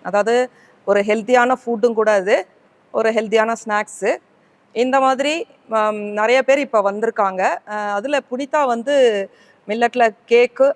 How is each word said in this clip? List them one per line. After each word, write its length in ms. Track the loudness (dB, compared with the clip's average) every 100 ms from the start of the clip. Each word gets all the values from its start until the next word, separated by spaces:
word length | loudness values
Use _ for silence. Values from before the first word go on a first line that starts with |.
அதாவது 460 | -4 0 2 0 -2 _ _ _ 0
ஒரு 140 | 0
ஹெல்த்தியான 560 | 2 -2 2 2 2 0 -4
ஃபுட்டும் 280 | -2 0
கூட 180 | 0 2
அது, 360 | 2 2 0 -2 _ _ _ _
ஒரு 180 | -2 0
ஹெல்த்தியான 440 | -2 0 0 0 -2 -4
ஸ்நாக்ஸு. 520 | -4 -4 -6 -4 -4 _ _ _ _ _
இந்த 260 | -4 0 2
மாதிரி, 480 | 2 0 -2 -4 -8 _ -6
ஹம், 260 | -2 -2 -4
நிறைய 480 | -6 -2 2 2
பேர் 160 | 2 0
இப்ப 320 | 0 0 0
வந்திருக்காங்க. 500 | -2 -4 -2 -2 0 -2 -4 -8
அஹ், 240 | -8 -6
அதுல 280 | -6 -4 -4 -4
புனிதா 340 | -8 -4 -2 -2
வந்து 640 | -2 0 2 2 2 -4 _ _ _ -8
மில்லட்ல 460 | -2 -2 2 0 0 0
கேக்கு 460 | 2 2 2 0